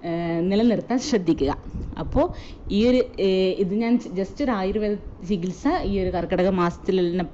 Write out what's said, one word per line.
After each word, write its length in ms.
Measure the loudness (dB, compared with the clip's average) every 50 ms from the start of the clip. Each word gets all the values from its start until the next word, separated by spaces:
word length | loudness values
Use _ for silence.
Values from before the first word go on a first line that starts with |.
| -4
ഏഹ്, 460 | -4 -4 -2 -2 -2 -2 0 0 2
നിലനിർത്താൻ 480 | 2 4 4 4 2 2 0 -2 -2 -2
ശ്രദ്ധിക്കുക. 540 | 0 2 0 2 4 2 2 2 2 -2 -2 -4 -8 -10 -8 -8 -8 -8 -8 -8
അപ്പോൾ 220 | -8 -2 2 2 2 2 -2 -8 -12 -14 -16 -12 -6 0
ഈ 160 | 2 4 4
ഒരു, 140 | 6 4 4 2 0 -2 0
ഏഹ്, 340 | 2 2 4 4 2 2 2 0
ഇത് 120 | 0 0 0
ഞാൻ 240 | 0 2 2 2 2 0 -2 -4
just 300 | -4 -4 -6 -4 -4 -2
ഒരു 60 | -2
ആയുർവേദ 440 | 0 0 -2 -2 -2 0 0 -2 -2 -4 -6 -14 -14 -12 -4 -4
ചികിത്സ, 360 | -2 -2 -2 -4 -6 -2 0 0 0 2
ഈ 160 | 0 0 0 0
ഒരു 120 | 0 0
കർക്കിടക 380 | 0 -2 -2 0 2 2 4 2
മാസത്തിൽ 520 | 4 2 2 0 0 -2 -2 0 2 2
ഉള്ള 220 | 2 2 0 -2 -4 -4